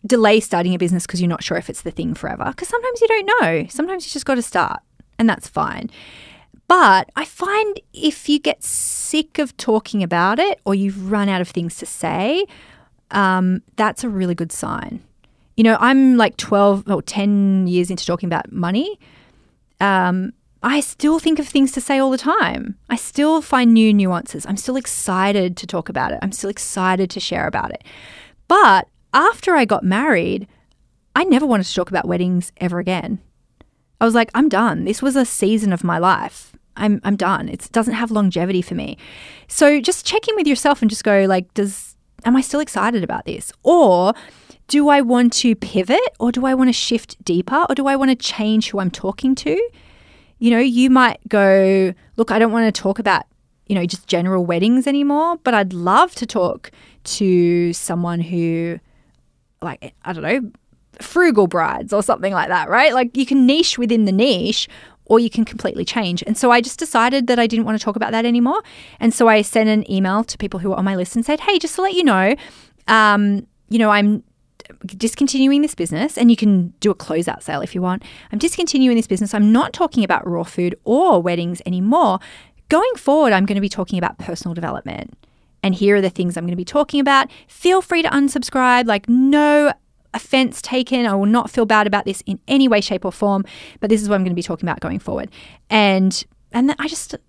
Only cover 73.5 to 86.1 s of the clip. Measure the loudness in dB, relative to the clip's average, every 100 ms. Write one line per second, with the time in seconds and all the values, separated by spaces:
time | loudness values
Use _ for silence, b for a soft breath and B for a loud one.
73.5 | _ _ 2 4 4 2 0 _ _ _
74.5 | _ -20 -18 -16 -4 -4 0 -2 2 2
75.5 | 4 0 -2 -6 -4 -4 2 4 4 4
76.5 | 2 0 -2 -2 -2 -4 -4 -4 -8 -8
77.5 | -8 -6 -4 -4 -4 B B B -4 -2
78.5 | -2 -2 2 2 2 0 -2 -2 2 4
79.5 | 4 2 -2 -2 0 0 0 -2 -6 -6
80.5 | -2 -4 -4 0 2 4 4 2 -2 -4
81.5 | -6 -6 -2 2 2 2 0 B B B
82.5 | B _ 0 0 -2 0 2 4 2 0
83.5 | -2 -4 -4 -6 -4 -4 -8 -12 -10 -8
84.5 | -8 -8 -8 -10 -14 -14 -20 _ _ _
85.5 | _ -4 2 4 4 2